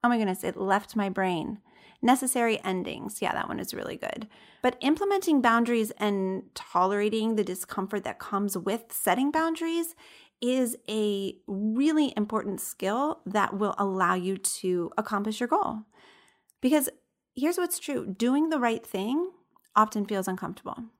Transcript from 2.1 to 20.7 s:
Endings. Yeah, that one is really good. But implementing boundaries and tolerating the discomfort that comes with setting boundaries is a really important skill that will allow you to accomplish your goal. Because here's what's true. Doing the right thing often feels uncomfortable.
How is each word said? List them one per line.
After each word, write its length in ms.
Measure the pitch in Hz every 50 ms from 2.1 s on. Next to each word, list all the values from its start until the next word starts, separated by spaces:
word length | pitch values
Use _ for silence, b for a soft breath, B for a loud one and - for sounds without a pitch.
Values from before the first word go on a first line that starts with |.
| 262 262 - 247 - 254 233 233 220 - -
Endings. 580 | - 190 185 147 - - - - - 214 - -
Yeah, 100 | - -
that 140 | - -
one 140 | - - -
is 120 | - - -
really 240 | - - - -
good. 300 | - - - - - 220 B B B B B B B
But 160 | B 254 247 -
implementing 600 | - 262 311 - 403 392 403 392 392 - 311 277
boundaries 520 | 240 240 226 233 233 233 240 233 220 214 - -
and 440 | 208 208 202 196 190 185 190 190 190 - _
tolerating 840 | - - - - 175 180 190 202 202 208 214 208 220 214 226 226
the 80 | 214 202
discomfort 580 | - 180 180 - - - - 190 190 - 202 190
that 160 | - - -
comes 400 | - - - 196 208 202 190 185
with 280 | 170 190 202 233 226 _
setting 400 | - - - 208 180 233 269 285
boundaries 640 | 302 311 320 330 330 320 339 330 330 339 330 339 - B B B B B B B B _
is 360 | - 240 254 262 254 233 247 - _ -
a 480 | 214 220 214 208 202 196 196 190 - - _
really 680 | - 202 190 208 214 220 240 277 311 320 311 302 269 -
important 440 | - 208 208 226 220 - 202 190 -
skill 600 | - - - _ - 190 208 240 277 302 320 - _
that 320 | 190 190 214 196 - -
will 200 | 196 208 202 - -
allow 360 | 202 196 190 190 185 175 185
you 220 | 185 175 185 190
to 540 | 190 190 - - - - 185 180 175 170 - - -
accomplish 400 | 214 - 214 202 202 220 214 -
your 100 | 247 240
goal. 340 | 320 415 403 - 233 214 214 _ b b b b b b b b b b b b b _
Because 280 | - 254 294 302 269 - - _ _ _ _ _ _ _ _
here's 200 | - 254 320 349
what's 220 | 381 359 339 349 -
true. 260 | - - 285 247 -
Doing 420 | - 185 - 226 240 262 285 311 330
the 100 | 320 285
right 260 | 240 233 226 - -
thing 460 | - - 190 190 214 262 311 359 370 - _ _ _ _ _ _ _ _
often 280 | 214 214 214 - 214 202
feels 220 | 202 214 196 190
uncomfortable. 500 | - 185 190 - 165 185 - _ 196